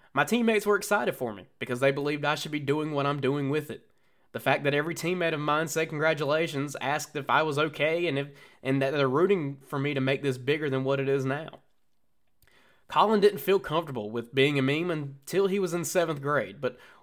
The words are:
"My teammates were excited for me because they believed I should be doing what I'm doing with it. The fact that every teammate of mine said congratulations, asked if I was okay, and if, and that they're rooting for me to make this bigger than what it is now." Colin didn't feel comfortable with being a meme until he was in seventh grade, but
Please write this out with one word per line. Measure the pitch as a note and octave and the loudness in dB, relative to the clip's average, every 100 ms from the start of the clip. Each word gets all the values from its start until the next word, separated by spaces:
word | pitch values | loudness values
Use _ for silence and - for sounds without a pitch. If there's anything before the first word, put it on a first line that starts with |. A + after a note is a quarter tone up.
| _ | _
"My | C3 | -2
teammates | C#3+ A#3 A3+ A3 | 2 2 4 2
were | G#3 G3+ | 2 0
excited | G3 G#3 G#3 C3+ | 2 0 0 -4
for | A#2+ | -6
me | G2+ F#2 - | -8 -14 -10
because | A#2+ C3+ | -6 0
they | C3+ | 2
believed | C3+ C#3+ D3 | 2 -2 -2
I | D3 D3+ | -2 -2
should | D#3+ | -4
be | D3+ | -4
doing | C#3 D3+ D3+ | -2 -2 -2
what | D3 C#3 | -2 -2
I'm | C#3+ | 0
doing | B2+ C#3+ C#3 | 0 0 0
with | D3+ D3 | -2 -4
it. | - _ _ _ _ _ | -10 _ _ _ _ _
The | A2+ | -2
fact | - C#3+ | 2 2
that | C#3+ | 2
every | C#3+ D3+ | 0 0
teammate | E3+ D#3+ F3+ E3 | -4 -2 0 0
of | D#3 | 0
mine | D3+ D3 D#3+ | 0 0 0
said | D#3 D#3 | -2 -2
congratulations, | D#3 D#3 D#3 D3 D#3 E3 C#3 C#3+ C3+ | 0 0 0 0 0 0 -2 -4 -4
asked | B2+ D3 D3 D3 | -4 -4 -4 -6
if | C3+ | 0
I | C3 | 2
was | D#3+ C#3+ | 2 0
okay, | D#3 C#3+ D3 E3 F3 | -2 0 0 0 0
and | C#3 | -2
if, | C#3+ C#3 - - | -4 -10 -20 -8
and | - C3+ | -2 0
that | C3+ | 2
they're | D3 C#3 | 2 2
rooting | C3+ F#3 G3 C#3+ C#3 - | 4 4 2 0 -8 -6
for | C#3+ | -2
me | C#3 | -2
to | C#3 | 0
make | C3 C#3+ | 0 0
this | C#3+ B2 | -2 -2
bigger | B2 D3+ D3+ | 0 0 0
than | C3 | 0
what | C3 C#3 | 0 0
it | C#3 | 0
is | C#3 | 0
now." | C3 C#3+ - - _ _ _ _ _ _ _ _ _ _ _ _ - | 0 -4 -8 -16 _ _ _ _ _ _ _ _ _ _ _ _ -2
Colin | - G3+ A3 | 2 4 6
didn't | G3+ G3 | 4 4
feel | - F#3+ | 2 2
comfortable | - D3+ E3 B2+ G#2 | 2 -2 -2 -6 -6
with | A#2 A#2 | -6 -4
being | C3 C#3 C#3+ | 2 2 4
a | |
meme | C3 D3+ F3 | 2 0 -2
until | D#3+ C#3+ C#3 - F3 G3 | -4 -6 -12 -4 0 2
he | G3 | 0
was | F#3 | 0
in | E3+ | -2
seventh | E3 F3+ E3 D3 | -2 0 0 0
grade, | C#3 D3 G2 G2+ | -2 -2 -2 -4
but | B2+ - - - | -6 -6 -16 -18